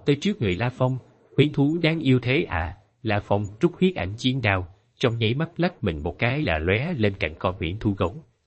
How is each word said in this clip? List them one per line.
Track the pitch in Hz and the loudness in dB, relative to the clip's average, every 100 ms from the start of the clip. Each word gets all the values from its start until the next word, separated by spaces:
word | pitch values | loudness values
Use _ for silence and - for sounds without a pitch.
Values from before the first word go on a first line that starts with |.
| - | 0
tới | 143 | 0
trước | 196 208 | -2 -2
người | 104 90 | -2 0
La | 120 | -4
Phong. | - 127 131 - _ _ - | 0 -2 -2 -10 _ _ 2
Huyễn | 147 | 2
thú | 147 139 170 | 4 2 2
đáng | 160 160 | 0 2
yêu | 135 127 | 4 4
thế | 123 139 175 | 4 0 0
à? | 87 82 - _ _ | -4 -4 -10 _ _
La | 110 104 | -2 -2
Phong | - 101 104 - | 0 0 0 0
rút | 175 - | -2 2
huyết | 185 | 0
ảnh | 180 87 110 | 0 -6 -2
chiến | 131 131 | -2 0
đao, | 110 95 90 - _ - | 0 0 -2 -14 _ -2
trong | 127 113 | 0 2
nháy | 110 | 0
mắt | 131 160 - | 0 -2 -2
lách | 175 - | -2 0
mình | 101 78 | -2 -2
một | 82 - | -4 -2
cái | 117 139 | -2 0
là | 139 80 | 0 0
lóe | 82 104 151 160 | 2 0 0 0
lên | 104 95 | 0 0
cạnh | 78 78 | -6 -2
con | 98 90 | -4 -2
huyễn | 80 104 | -4 -2
thú | 110 98 | -2 0
gấu. | 90 143 - _ | -2 -4 -16 _